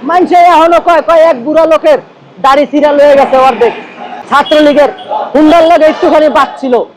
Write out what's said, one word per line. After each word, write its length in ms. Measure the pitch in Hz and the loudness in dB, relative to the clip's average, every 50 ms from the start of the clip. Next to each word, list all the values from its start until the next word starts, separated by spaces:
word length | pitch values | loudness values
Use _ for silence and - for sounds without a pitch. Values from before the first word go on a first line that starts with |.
| 233 | -6
মানুষে 320 | 269 330 370 359 - 349 | -2 -2 -2 0 0 2
এখনো 440 | 349 349 359 339 311 320 330 339 330 | 2 4 4 4 2 2 2 0 0
কয়, 220 | - 349 339 311 | 0 0 -2 -2
কয় 180 | 269 - 330 320 | 0 0 2 2
এক 260 | 320 330 311 247 233 | 2 2 0 -2 -4
বুড়া 200 | 294 302 311 330 | -4 -2 0 0
লোকের 320 | 320 320 302 - 320 294 - - - - _ - - - - | 0 0 0 2 0 0 0 -2 -12 -20 _ -20 -20 -20 -4
দাড়ি 240 | - 262 269 285 294 | -2 0 0 0 0
চিরা 260 | 285 - 294 285 294 | -2 -2 -2 0 0
লয়ে 240 | 285 285 285 294 285 | 2 2 2 2 4
গেছে 220 | 277 262 - 262 262 | 2 2 0 0 0
অর্ধেক। 360 | 262 262 240 220 240 220 - - - - - - - - - - - - | 0 0 0 0 -2 -2 -2 -6 -16 -20 -20 -18 -18 -16 -16 -18 -10 -4
ছাত্রলীগের 600 | 233 277 294 - 320 302 - 294 285 285 294 254 - - - - - - - - - | -2 -2 -2 0 0 2 2 2 2 2 0 0 -2 -10 -12 -10 -8 -8 -8 -4 -2
হুন্ডার 280 | 277 311 311 330 339 330 | 0 2 2 2 2 2
লাগে 220 | 330 349 311 311 | 2 2 2 2
একটুখানি 440 | 311 - - - 330 302 311 302 302 | 0 0 0 -2 0 0 2 0 0
বাঁচছিল। 540 | 262 311 269 262 - - - 269 247 226 175 - - | 0 0 -2 -2 -6 -10 -6 -4 -2 -2 -4 -6 -12